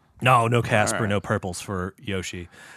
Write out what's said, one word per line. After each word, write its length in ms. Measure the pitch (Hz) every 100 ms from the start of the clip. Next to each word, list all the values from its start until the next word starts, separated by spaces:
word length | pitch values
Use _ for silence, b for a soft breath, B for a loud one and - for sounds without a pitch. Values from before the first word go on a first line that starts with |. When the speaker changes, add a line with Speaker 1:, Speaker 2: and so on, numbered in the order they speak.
| _ -
Speaker 1:
no, 260 | 127 127 117
no 140 | 120
Casper, 360 | 117 113 104 101
Speaker 2:
All 40 |
right. 60 | 107
Speaker 1:
no 120 | 101
purples 400 | - 104 95 87
for 340 | - 95 92 -
Yoshi. 520 | 127 95 90 92 85 B B